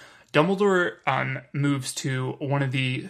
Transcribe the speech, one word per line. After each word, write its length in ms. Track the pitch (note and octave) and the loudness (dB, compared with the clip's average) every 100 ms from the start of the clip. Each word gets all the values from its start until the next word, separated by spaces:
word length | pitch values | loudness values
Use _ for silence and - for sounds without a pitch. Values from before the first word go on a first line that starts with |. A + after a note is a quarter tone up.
| - - _ | -20 -20 _
Dumbledore, 640 | D3 E3+ G3 G3+ F#3 F3 - D3 | 2 4 4 4 4 2 -2 -2
um, 320 | C3+ C3 C3 - | -2 -2 -6 -6
moves 420 | C#3+ C#3+ C#3 C3 - | -2 0 0 -4 -6
to 360 | C#3 C3 B2+ - | -4 -4 -4 -6
one 220 | C3+ C#3 | -2 -2
of 100 | C3+ | 0
the 360 | C3 B2+ C3 F#3+ | -2 -2 -4 -8